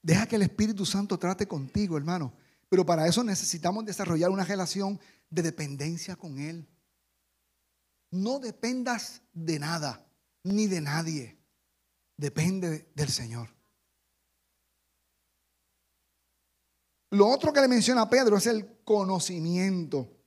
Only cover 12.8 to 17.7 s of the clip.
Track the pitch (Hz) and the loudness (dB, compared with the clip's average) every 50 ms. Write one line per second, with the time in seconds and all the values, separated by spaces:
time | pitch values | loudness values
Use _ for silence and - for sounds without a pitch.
12.8 | - _ _ 143 147 135 - - 127 113 113 120 117 113 _ _ _ _ _ _ | -8 _ _ -4 -4 -2 -2 -4 -6 -8 -10 -10 -12 -12 _ _ _ _ _ _
13.8 | _ _ _ _ _ _ _ _ _ _ _ _ _ _ _ _ _ _ _ _ | _ _ _ _ _ _ _ _ _ _ _ _ _ _ _ _ _ _ _ _
14.8 | _ _ _ _ _ _ _ _ _ _ _ _ _ _ _ _ _ _ _ _ | _ _ _ _ _ _ _ _ _ _ _ _ _ _ _ _ _ _ _ _
15.8 | _ _ _ _ _ _ _ _ _ _ _ _ _ _ _ _ _ _ _ _ | _ _ _ _ _ _ _ _ _ _ _ _ _ _ _ _ _ _ _ _
16.8 | _ _ _ _ _ _ 196 202 202 220 262 277 - 311 294 285 269 254 | _ _ _ _ _ _ 6 6 8 8 6 4 2 2 4 6 6 6